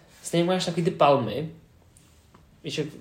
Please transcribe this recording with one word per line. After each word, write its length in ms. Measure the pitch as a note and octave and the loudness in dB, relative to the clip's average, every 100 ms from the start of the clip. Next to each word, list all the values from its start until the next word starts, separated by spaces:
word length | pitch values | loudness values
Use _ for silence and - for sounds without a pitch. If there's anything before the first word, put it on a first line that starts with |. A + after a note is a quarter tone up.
| - - | -20 -18
stejně 240 | - E3+ F3 | -2 0 2
máš 180 | F#3 F3+ | 0 -2
takový 180 | F3 | -2
ty 80 | E3 | -2
palmy, 580 | - D3 C3+ A2+ A#2+ D#3+ - - _ _ - _ _ _ - - - | 4 4 4 2 -4 -8 -12 -20 _ _ -20 _ _ _ -20 -20 -16
víš, 140 | - D#3 | -8 -6
jak 100 | D#3 - | -6 -10